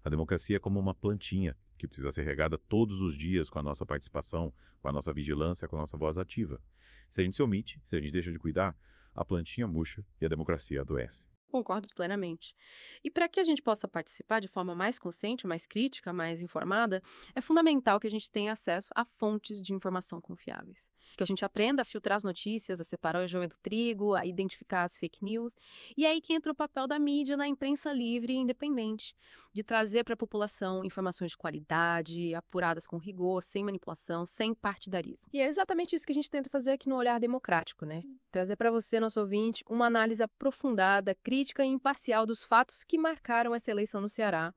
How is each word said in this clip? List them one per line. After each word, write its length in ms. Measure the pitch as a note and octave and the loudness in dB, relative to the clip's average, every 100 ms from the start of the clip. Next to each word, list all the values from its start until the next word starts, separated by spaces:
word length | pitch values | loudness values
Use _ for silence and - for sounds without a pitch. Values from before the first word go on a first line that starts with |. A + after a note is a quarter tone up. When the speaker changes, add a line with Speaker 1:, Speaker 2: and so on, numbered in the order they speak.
Speaker 1:
A 80 | D2+ | 0
democracia 480 | D2+ D#2+ F2+ - G2+ | -2 0 -2 2 0
é 20 | |
como 200 | G#2 G2 | 2 0
uma 140 | F#2+ | 0
plantinha 600 | F#2 G#2 G2+ - F#2+ F2 - _ - | 0 -2 -2 -2 0 -2 -4 _ -12
que 100 | - | -12
precisa 240 | - C#2 | -6 -6
ser 120 | C#2+ | -4
regada 340 | D2 C#2 D#2+ D#2 | -4 0 0 -2
todos 440 | _ G#2+ A2+ F#2+ | _ 2 2 2
os 160 | F#2 C#2+ | -2 -2
dias 320 | E2 F#2 D2+ | 0 0 0
com 80 | D#2 | -4
a 60 | |
nossa 220 | D2 D2 | -4 -4
participação, 680 | - D2+ - D2 - E2 E2 - - _ | -4 -6 -4 -6 -4 -4 -4 -8 -20 _
com 80 | C#2 | -4
a 20 | |
nossa 220 | C#2+ D2 | -2 -2
vigilância, 520 | D2 C#2+ D2 D#2 F2 | -4 -2 0 0 -2
com 120 | E2 D#2 | -6 -6
a 20 | |
nossa 180 | D2+ D2+ | -6 -2
voz 200 | D#2 D#2+ | -2 -2
ativa. 440 | F#2 - F#2 C2+ - _ - - - | -4 -4 -4 -6 -12 _ -20 -20 -8
Se 120 | - | 0
a 20 | |
gente 140 | F2+ - | 0 2
se 60 | |
omite, 360 | C3 G2 - - | 2 2 -2 -14
se 120 | - | -4
a 60 | E2 | -2
gente 100 | D2 | 0
deixa 180 | F2 E2+ | -2 -2
de 80 | E2 | -4
cuidar, 380 | D#2+ D#2 F#2+ - - - - | -2 2 0 -2 -18 -20 -16
a 80 | - | -8
plantinha 420 | - F2+ E2 - | -2 -2 -2 -4
murcha 400 | A2+ D#2+ D#2+ - - _ | -2 -2 -2 -6 -16 _
e 60 | |
a 40 | D#2+ | -2
democracia 520 | D#2 D#2 D#2+ - C#2 | 0 -2 -2 -2 -4
adoece. 440 | C#2 C#2 A#1+ - - _ _ | -2 -4 -4 -12 -20 _ _
Speaker 2:
Concordo 380 | C4 - G3 G3+ | -4 -2 -4 -6
plenamente. 580 | - F3 G3+ F3 E3 - _ - - - - | -6 -4 -2 -4 -8 -14 _ -20 -20 -20 -10
E 80 | D#4 | -4
pra 180 | - E4+ | 0 0
que 100 | G4 | 2
a 40 | |
gente 180 | E4 D4 | 2 2
possa 260 | - G#3+ - | 2 0 -2
participar 540 | E3+ - - - A3 | -6 -8 -14 0 0
de 60 | F#3+ | 0
forma 260 | G3 F3+ | -4 -4
mais 260 | F3 G3+ B3+ | 0 -2 -2
consciente, 480 | F3+ - G3+ B3 F#3+ | -8 -6 -4 -4 -2
mais 180 | E3 | -4
crítica, 460 | - G#3 C4 - F3+ | -4 -2 -2 -2 -6
mais 300 | F3 E3 E3 | -4 -2 -4
informada, 600 | F3 D#3 F3 G3+ A#3 F#3 - - - | -6 -4 0 2 2 0 -6 -20 -10
é 40 | - | -10
fundamental 580 | - D#4+ D#4+ C#4+ A#3+ G3+ | 4 6 8 6 6 4
que 80 | A3 | 2
a 40 | |
gente 180 | G#3+ - | -4 -4
tenha 220 | G#3+ G#3 | -2 -2
acesso 380 | A3 - F3 - | -2 -2 -2 -2
a 100 | - | -4
fontes 560 | A#3+ - G#3+ G#3+ - G#3 | -4 -2 0 0 -4 -10
de 120 | F#3 | -4
informação 460 | F#3+ F#3+ F#3 - E3+ | -4 -2 -4 -4 -12
confiáveis. 720 | - F3 - - - F#3+ _ _ - | -12 -14 -12 -12 -14 -20 _ _ -20
Que 60 | - | -4
a 60 | F#3 | -2
gente 180 | F#3+ | 0
aprenda 380 | G3 - A3+ C#4 | -2 2 2 2
a 20 | |
filtrar 300 | A3+ G#3 G3+ | 0 -4 0
as 80 | G#3 | 0
notícias, 580 | G#3 F3 G#3 A3 - F3+ | 0 -4 -4 -6 -4 -8
a 20 | |
separar 400 | E3 - E3 E3+ | -6 -4 -2 0
o 40 | F3+ | 0
joio 200 | F3+ F3 | -2 -4
do 80 | - | -6
trigo, 540 | - G#3+ A#3 G#3 G#3 | -4 0 0 2 2
a 100 | F#3+ | 2
identificar 560 | F3 F3+ F#3+ - - F#3 | 0 -2 -4 -6 -4 0
as 160 | F3 - | 0 -2
fake 260 | E3+ - | -8 -6
news. 300 | G3+ A3+ A#3 - - - - | -6 -4 -6 -10 -20 -20 -10
E 120 | - D#4 | 2 2
é 20 | |
aí 100 | D#4+ | 2
que 140 | - | 2
entra 180 | D#4+ D4+ | 0 0
o 40 | |
papel 320 | D4 D4+ - C4 | -2 -2 -2 0
da 100 | D4 | 2
mídia 400 | D4 C#4+ C#4 C#4+ | 2 2 0 0
na 100 | C#4+ | 0
imprensa 460 | C#4 C4+ C#4+ D#4 | -2 0 0 0
livre 400 | C4+ A#3 A#3+ A#3 | -2 0 -2 0
e 40 | C4 | 0
independente, 760 | B3 B3+ D4 C4 A3 A3 - _ - - - | 0 -2 -2 0 -2 -4 -10 _ -20 -20 -12
de 80 | G3+ | -10
trazer 420 | G#3+ A3+ G#3+ A3+ | 0 0 2 0
pra 140 | A#3 A3+ | 0 -4
população 640 | A3+ G#3+ G#3 - F#3+ F#3 | -2 -2 -2 -2 -2 -2
informações 460 | F#3+ G3 F#3 F3 F3 | -4 -2 -4 -2 -6
de 80 | - | -4
qualidade, 960 | E3+ D3+ D3+ D#3+ E3+ E3+ E3 E3+ F3 | -8 -8 -2 2 2 2 -2 -4 -4
apuradas 540 | E3 _ F3+ F3 E3 - | -4 _ -2 0 -2 -4
com 100 | E3+ | -10
rigor, 460 | F3 F#3 F3+ F#3 | -8 -2 0 0
sem 200 | - G3+ | -2 -4
manipulação, 600 | G3+ F#3+ - E3 - E3+ | -2 -4 -8 -10 -4 -4
sem 300 | F3 - A3 | -4 -2 -2
partidarismo. 760 | A3+ G#3 G3 G3 F#3 - - - | -2 -4 -6 -4 -4 -4 -12 -6
E 80 | C#4 | 0
é 60 | |
exatamente 500 | C4+ D4+ F#4+ F4 F4 | 2 2 2 0 0
isso 80 | E4 | -2
que 80 | - | 0
a 40 | |
gente 160 | C#4+ D4 | 0 0
tenta 180 | C#4+ C4+ | -4 0
fazer 220 | C#4 B3+ | 0 2
aqui 180 | C4+ C4+ | 0 2
no 60 | |
Olhar 240 | C4 B3 A#3 | 2 4 4
Democrático, 680 | A#3+ B3+ - E3+ D#3+ - | 2 0 2 0 0 -10
né? 160 | D3+ D#3+ C#4 C4 _ | -6 -6 -8 -18 _
Trazer 240 | F#3 F#3 | -2 0
pra 160 | G#3 A#3 | 4 4
você, 280 | A3+ - A3+ | 4 2 2
nosso 200 | A3 A3 | 2 2
ouvinte, 440 | G3+ G#3 A3+ A3 - | 2 2 2 -2 -2
uma 160 | A#3 | 4
análise 380 | A#3 A#3 A3 A3 | 6 6 4 2
aprofundada, 920 | A3+ _ C#4 - C#4 G#3+ F#3+ G3 G3 | 0 _ 0 2 2 6 6 6 4
crítica 500 | F#3+ - C4 C#4 - | -2 0 0 2 2
e 40 | C4+ | 2
imparcial 580 | C4 C#4 C#4 - A3 | 4 2 0 2 2
dos 180 | A3 A3+ | 2 -2
fatos 400 | - A#3 B3+ - | 6 6 6 -2
que 140 | - D#4+ | -2 2
marcaram 560 | D#4+ D#4 - A#3 A#3 | 2 -2 0 2 2
essa 160 | A#3 - | 0 0
eleição 320 | G#3 G#3+ G#3 | 0 0 -2
no 80 | G3+ | -4
Ceará. 420 | - G#3+ E3 E3 | 0 0 2 -2